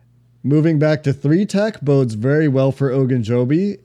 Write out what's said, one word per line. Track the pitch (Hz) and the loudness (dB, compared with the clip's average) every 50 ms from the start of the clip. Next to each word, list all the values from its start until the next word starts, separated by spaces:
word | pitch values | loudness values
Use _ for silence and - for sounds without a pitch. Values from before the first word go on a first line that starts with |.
| _ _ _ _ _ _ _ _ - | _ _ _ _ _ _ _ _ -2
moving | 131 147 156 147 165 160 | 0 0 2 2 2 2
back | 143 151 151 156 151 - | 2 2 0 0 0 -2
to | 139 139 | -4 -4
three | - - 143 160 190 208 | -2 0 0 2 2 0
tech, | - - 196 214 220 214 - | 0 -2 -2 -2 -2 -4 -4
bodes | 135 143 139 139 131 117 110 | -2 0 2 2 2 0 -2
very | 104 117 135 143 156 160 147 | -2 -2 0 0 2 2 2
well | 127 131 135 139 | 2 2 0 0
for | 127 - 139 131 | 0 -2 -2 -2
Ogunjobi. | 123 135 135 123 131 123 107 107 120 123 123 123 151 175 202 208 - - _ | 0 0 0 0 0 -2 0 0 0 0 0 0 0 0 0 -2 -6 -8 _